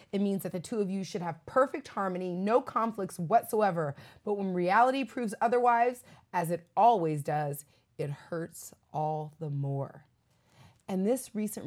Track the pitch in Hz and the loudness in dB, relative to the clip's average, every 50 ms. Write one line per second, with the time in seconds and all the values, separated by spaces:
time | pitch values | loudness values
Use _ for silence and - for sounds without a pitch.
0 | - - - 196 202 196 196 196 - 175 - - 147 - 240 214 202 180 196 196 | -12 -4 -2 0 0 0 0 -2 -4 -6 -8 -8 -8 -6 -4 -2 -2 -2 -2 -6
1 | 185 - - 196 180 170 147 - - - - 262 285 277 - 302 - - - 214 | -6 -6 -6 -6 -6 -6 -8 -8 -8 0 2 2 2 2 0 -10 -12 -8 -6 -4
2 | 196 190 180 180 185 180 175 180 196 208 240 277 - - - 233 226 226 220 202 | -2 -2 -2 -2 -4 -4 -4 -2 0 4 2 2 2 2 -2 -2 -2 -2 -2 -4
3 | 190 175 - - 170 151 220 233 - - 233 214 214 196 170 170 156 143 139 - | -6 -6 -6 -6 0 4 4 4 4 2 0 2 2 2 2 0 -2 -4 -4 -8
4 | - - - - - 208 208 202 196 190 180 180 175 180 196 226 247 262 262 277 | -14 -20 -18 -10 -4 -4 -2 -2 -2 -2 0 0 2 4 6 6 6 6 4 0
5 | 262 - - 262 240 196 214 - 220 240 247 247 240 240 233 233 240 247 247 - | -2 -4 -4 -4 -4 -4 -2 0 0 2 2 4 4 6 6 6 4 2 0 -4
6 | - - - - _ _ - 180 170 160 175 170 - _ - 185 214 240 233 185 | -12 -20 -20 -20 _ _ -2 -2 0 0 -2 -4 -6 _ 2 6 6 6 6 6
7 | 170 156 151 147 139 165 147 151 147 143 143 - - _ _ _ _ _ _ - | 2 0 0 -2 -2 -2 -2 -2 -2 -4 -6 -8 -12 _ _ _ _ _ _ -8
8 | 147 143 143 - - - 175 160 170 165 - - - - - _ _ _ - 151 | -6 -6 -8 -10 -10 -8 -8 -8 -8 -8 -12 -16 -18 -18 -20 _ _ _ -6 -4
9 | 156 156 156 151 156 151 - - 160 147 143 139 139 139 139 139 135 - - - | -4 -4 -4 -6 -8 -10 -10 -10 -8 -6 -4 -4 -2 -2 -2 -4 -6 -8 -10 -18
10 | - _ _ _ _ _ _ _ _ _ _ - - - _ _ _ - 190 185 | -20 _ _ _ _ _ _ _ _ _ _ -20 -20 -20 _ _ _ -6 -4 0
11 | 190 214 262 262 - - - 214 208 208 - - - | 0 0 0 0 -2 -8 -6 -6 -6 -6 -6 -8 -6